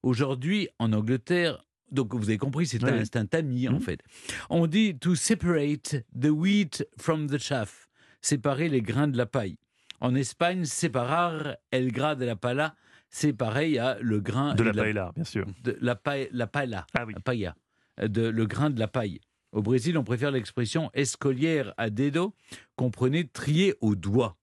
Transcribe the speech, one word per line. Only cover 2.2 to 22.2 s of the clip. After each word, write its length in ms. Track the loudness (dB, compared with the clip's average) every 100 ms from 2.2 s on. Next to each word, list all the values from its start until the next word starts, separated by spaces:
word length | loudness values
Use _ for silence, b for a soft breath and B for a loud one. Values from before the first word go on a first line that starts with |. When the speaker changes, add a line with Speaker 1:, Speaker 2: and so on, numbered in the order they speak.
Speaker 1:
avez 140 | 0 0
compris, 280 | 0 -2 -2
c'est 160 | 0
Speaker 2:
Oui. 80 | 2
Speaker 1:
un, 140 | 2
c'est 120 | 0 -2
un 100 | 0
tamis, 420 | 0 0 -2 0
en 60 | 0
Speaker 2:
Hmm. 40 |
Speaker 1:
fait. 200 | -2 -6 -10 B B B B
On 160 | 2 2
dit 320 | 4 2 0
to 160 | 0
separate 880 | 0 2 2 2 2 0 -2 -4 -6 -6 0
the 80 | 2
wheat 560 | 4 4 4 2 -4 -8 -6
from 300 | -2 0 0
the 100 | -4
chaff, 500 | -2 -4 -4 -8 _ b b b
séparer 480 | -2 0 0 0 2
les 140 | 2
grains 260 | 2 2 2
de 80 | 2
la 100 | 0
paille. 300 | 0 -2 -6 _ B B B
En 140 | 0
Espagne, 500 | 0 -2 0 0 2
separar 920 | -2 -2 -2 0 0 0 0 -2 -6 -8 _
el 220 | 0 0
gra 220 | 0 -2 0
de 80 |
la 120 | -2 -2
pala, 380 | -2 0 -2 -4 b b b
c'est 220 | -2 0
pareil 460 | 2 0 2 2 2
à 200 | 0 0
le 200 | 0 0
grain 340 | 0 0 0
Speaker 2:
De 80 | 2
Speaker 1:
et 40 | 2
Speaker 2:
la 60 |
Speaker 1:
de 40 | 2
la 60 |
Speaker 2:
paella, 300 | 0 0 -4
bien 100 | -6
sûr. 220 | -6 -4 -6 -6
Speaker 1:
de 140 | -6 -2
la 140 | -2
pae-, 340 | -2 -4 -4 -4
la 140 | -4 -4
paella, 400 | -2 -4 -6 -4
Speaker 2:
Ah 100 | -4 -4
oui. 80 |
Speaker 1:
la 60 | -6
paella, 360 | -4 -2 -4 -8 _ _ _ -4
de, 200 | -2 0
le 240 | 0 2 0
grain 240 | 2 0
de 80 | 0
la 80 | -2
paille. 320 | -2 -4 -6 _ _ _
Au 100 | -2
Brésil, 340 | 2 2 2 0
on 80 |
préfère 280 | 0 0 0
l'expression 580 | -2 -4 -4 -2 -2 -2
escolière 800 | -2 -2 0 -2 0 2 2 -2 -4
a 140 | -4
dedo, 440 | 0 0 2